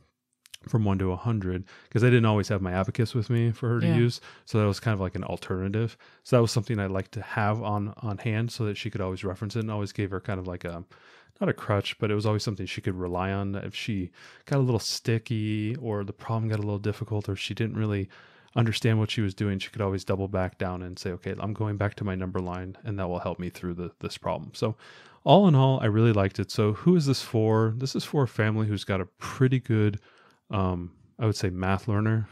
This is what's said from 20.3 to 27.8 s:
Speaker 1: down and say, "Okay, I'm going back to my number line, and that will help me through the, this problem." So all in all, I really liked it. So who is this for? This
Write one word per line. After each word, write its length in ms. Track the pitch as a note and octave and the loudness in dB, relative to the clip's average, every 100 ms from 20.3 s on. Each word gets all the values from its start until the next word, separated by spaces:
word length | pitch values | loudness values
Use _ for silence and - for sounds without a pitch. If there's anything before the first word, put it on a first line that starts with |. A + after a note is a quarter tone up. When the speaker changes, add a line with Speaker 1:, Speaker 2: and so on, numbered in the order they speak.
| G2 F2+ - | -2 -2 -4
Speaker 1:
down 240 | F#2+ F2+ | -6 -4
and 180 | F2+ F2+ | -8 -8
say, 120 | G2 | -8
"Okay, 220 | F2 F#2+ G2 | -6 -6 -6
I'm 140 | G2+ | -4
going 240 | G#2 G#2+ G#2 | -2 -2 0
back 180 | G2+ - | -2 -2
to 80 | |
my 120 | G#2 F#2 | -4 -2
number 240 | F#2 F#2+ | -4 -4
line, 340 | F2+ F2+ F#2 F#2 | -4 -6 -10 -10
and 160 | - G2 | -8 -4
that 80 | F2+ | -4
will 120 | F2 | -2
help 200 | F#2 E2+ | -4 -4
me 100 | F2+ | -8
through 260 | - F2+ F2 | -6 -6 -6
the, 160 | F2 - | -8 -8
this 160 | - - | -10 -8
problem." 340 | - E2 - | -6 -6 -8
So 220 | - A2 - - - - - | -4 -2 -4 -12 -20 -20 -4
all 240 | - D#3+ G3 | 6 8 8
in 80 | C3+ | 6
all, 240 | C3+ C3 | 6 4
I 60 | A2 | 2
really 260 | G#2+ A#2 | 4 6
liked 240 | G#2 G2 - | 4 2 0
it. 120 | G2 | -4
So 220 | - G#2+ | 0 0
who 240 | G#2 F3 F3+ | 2 4 4
is 80 | C3+ | 4
this 160 | C3 | 0
for? 520 | - A2+ A2 A2 A2 | 0 0 4 4 2
This 180 | A2+ | 0